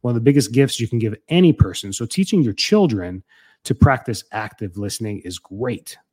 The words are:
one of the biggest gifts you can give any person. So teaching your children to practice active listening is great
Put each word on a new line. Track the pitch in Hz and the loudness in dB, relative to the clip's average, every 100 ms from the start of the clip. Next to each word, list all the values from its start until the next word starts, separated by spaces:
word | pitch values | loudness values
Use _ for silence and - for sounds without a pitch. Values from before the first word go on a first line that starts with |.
one | 123 | -2
of | 120 | 2
the | |
biggest | 120 139 104 | 4 4 2
gifts | 120 139 - | 2 2 0
you | 113 | -4
can | 117 | -2
give | 110 107 _ | -2 -6 _
any | 170 180 | 4 4
person. | - 95 87 98 | 6 2 0 -10
So | 95 | -8
teaching | 117 - 190 202 | -6 -4 0 2
your | 123 | 0
children | 101 - 208 175 104 90 92 _ _ _ _ | -2 0 2 2 0 -6 -12 _ _ _ _
to | - | -6
practice | 113 - 131 - 107 - | 2 4 4 -4 -10 -8
active | 107 107 _ 101 92 | -10 -10 _ -12 -8
listening | 101 - 110 101 | -10 -8 -8 -8
is | 90 87 | -12 -14
great | _ 98 123 104 - - _ | _ -8 -6 -6 -12 -20 _